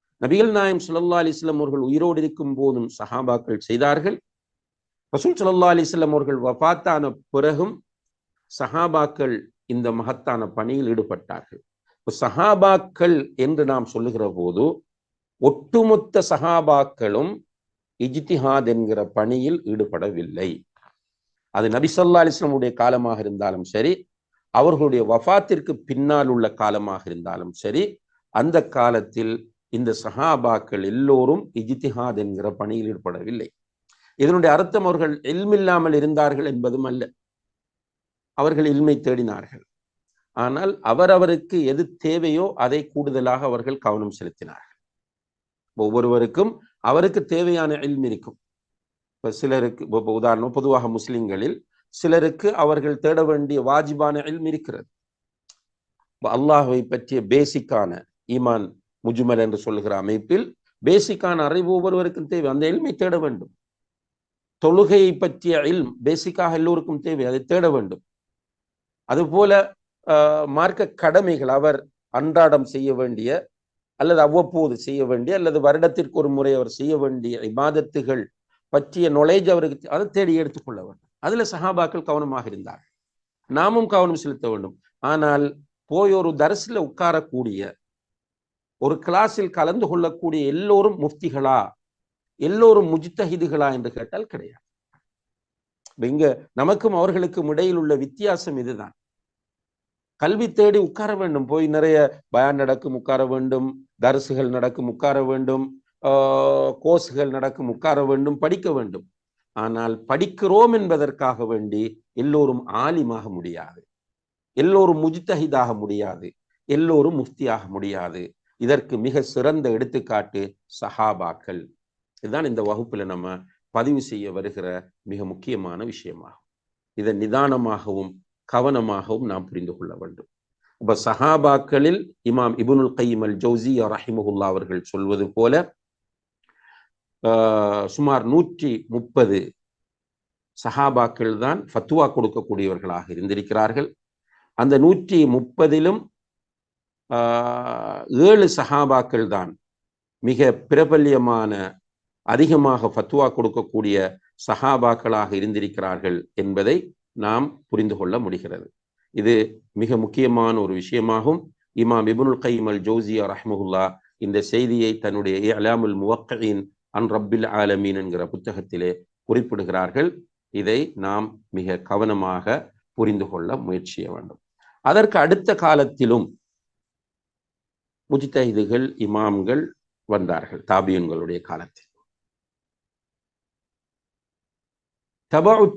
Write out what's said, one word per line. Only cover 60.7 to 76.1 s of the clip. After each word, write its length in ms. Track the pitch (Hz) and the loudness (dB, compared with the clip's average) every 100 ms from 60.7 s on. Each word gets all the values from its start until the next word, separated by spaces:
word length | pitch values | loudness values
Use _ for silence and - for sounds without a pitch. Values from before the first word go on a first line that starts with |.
| _ 123 | _ 4
பேசிக்கான 520 | 196 202 202 180 170 | 4 2 -4 -2 0
அறிவு 340 | 147 170 175 | 0 0 0
ஒவ்வொருவருக்கும் 560 | 185 185 185 175 175 151 | 0 0 0 -2 -6 -6
தேவை, 220 | 170 139 | -2 -2
அந்த 180 | 139 156 | 0 0
இல்மை 280 | 240 302 - | 0 -4 -2
தேட 240 | 185 170 | -2 0
வேண்டும். 360 | 156 101 - _ _ _ _ _ _ _ _ _ _ - 160 | -2 -6 -14 _ _ _ _ _ _ _ _ _ _ 0 4
தொழுகையை 520 | 180 202 196 185 147 | 6 8 8 6 4
பற்றிய 420 | 180 - 170 160 | -4 -4 -2 0
இல்ம் 320 | 147 180 123 123 | 2 0 -2 -2
பேசிக்காக 500 | 123 160 180 170 175 | -2 -2 -4 -2 -2
எல்லோருக்கும் 460 | 165 160 170 156 151 | 0 0 0 -2 -8
தேவை, 260 | - 156 127 | -6 -4 -2
அதை 180 | 131 | -4
தேட 260 | 127 180 170 | 0 2 2
வேண்டும். 340 | 135 98 92 _ _ _ _ _ _ _ _ _ _ | 2 -2 -10 _ _ _ _ _ _ _ _ _ _
அதுபோல, 720 | - 143 156 175 208 196 196 - _ _ - | -4 -2 0 4 6 6 4 -6 _ _ 2
ஆ, 380 | 151 151 151 147 | 4 4 2 -2
மார்க்க 440 | 143 185 - 147 | 0 0 0 -4
கடமைகள், 560 | - 165 170 185 151 131 | 0 4 4 4 0 2
அவர் 400 | 135 151 139 - _ _ | 2 2 0 -4 _ _
அன்றாடம் 540 | 123 151 160 160 147 | -4 0 4 4 4
செய்ய 300 | 131 135 135 | 0 -6 -4
வேண்டிய 560 | 127 127 117 117 165 - _ _ _ _ - | -2 -2 -4 -4 -4 -6 _ _ _ _ -2
அல்லது 260 | 156 165 | 2 4
அவ்வப்போது 560 | 147 170 156 170 151 117 | 6 4 2 0 -2 -2
செய்ய 280 | - 139 127 | -6 -4 0
வேண்டிய 300 | 123 123 196 | 0 0 0
அல்லது 240 | 165 151 | 0 2
வருடத்திற்கு 600 | 139 156 165 165 143 | 2 4 2 0 -4